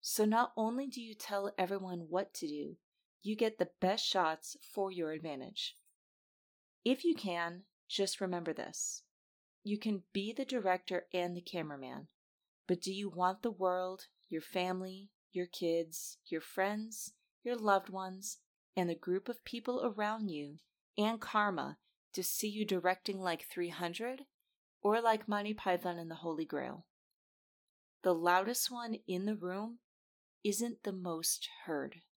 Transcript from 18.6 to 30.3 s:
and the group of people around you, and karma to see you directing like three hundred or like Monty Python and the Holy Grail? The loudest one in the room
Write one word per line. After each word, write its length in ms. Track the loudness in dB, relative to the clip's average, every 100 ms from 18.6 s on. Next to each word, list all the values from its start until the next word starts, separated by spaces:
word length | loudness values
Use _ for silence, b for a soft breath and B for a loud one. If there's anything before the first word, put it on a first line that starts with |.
| _ 0
and 120 | 0
the 60 |
group 340 | 0 0 -2 0
of 140 | -8
people 420 | -6 -6 -2 0
around 440 | 0 0 0 0 -2
you, 320 | -4 -6 -12 _ _ _ 0
and 240 | 2 2
karma 580 | 0 2 4 2 -2 -8 _ _ _
to 100 | -4
see 260 | -2 -2 -2
you 160 | 0
directing 540 | 2 4 4 2 -2 -2
like 240 | 0 -2
three 280 | -4 -4 -4
hundred 560 | -2 -4 -4 -6 -6 -12 _ _ _ _ _
or 180 | 4 6
like 260 | 6 4 4
Monty 280 | 0 0
Python 440 | 0 2 2 2 -4
and 120 | -6
the 60 | -6
Holy 280 | -4 -2
Grail? 420 | -2 -2 -4 -8 -14 _ _ _ _ _ _ _ _ _ _ _
The 120 | 4
loudest 560 | 4 6 4 4 0 -2
one 240 | -4 -4 -6 -2
in 160 | -2
the 100 | 0
room 460 | -2 -4 -4 -6 -10 _ _ _ _ _